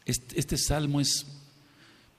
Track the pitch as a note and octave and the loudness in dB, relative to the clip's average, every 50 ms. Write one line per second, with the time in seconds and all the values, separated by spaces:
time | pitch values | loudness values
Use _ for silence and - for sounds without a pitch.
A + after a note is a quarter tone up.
0 | - - B2 - - - - E3 C#3+ - D#3+ C3 - - D3 D3 D3+ C#3+ C#3+ C#3+ | -4 -2 -2 -2 -4 -4 -4 -4 -2 -2 -2 0 0 2 2 2 2 2 2 2
1 | C#3 - - - - - - - - - - - - - - - - - - - | 2 2 2 0 -2 -6 -12 -20 -20 -20 -20 -20 -20 -20 -20 -20 -20 -20 -20 -20
2 | - - - | -20 -20 -20